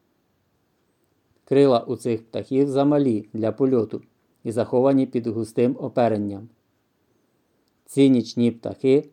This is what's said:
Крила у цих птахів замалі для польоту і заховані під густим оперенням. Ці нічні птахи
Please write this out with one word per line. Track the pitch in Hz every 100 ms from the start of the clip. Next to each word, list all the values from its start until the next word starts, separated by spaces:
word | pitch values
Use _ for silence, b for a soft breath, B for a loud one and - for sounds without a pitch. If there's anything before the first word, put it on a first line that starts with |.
| _ _ _ _ _ _ _ _ _ _ _ _ _ _
Крила | _ 139 143 120
у | - 117
цих | 123 113 -
птахів | 107 104 135 143
замалі | 135 143 147 139 107 -
для | 110 110
польоту | 104 135 127 104 113 - _ _ _
і | 117
заховані | 113 107 127 135 135 131
під | 123 117
густим | 110 110 - 120 -
оперенням. | 131 131 120 107 104 98 113 _ _ _ _ _ _ _ _ _ _ _ _ _
Ці | _ 135 139
нічні | 127 113 - 120
птахи | 117 110 98 131 139 147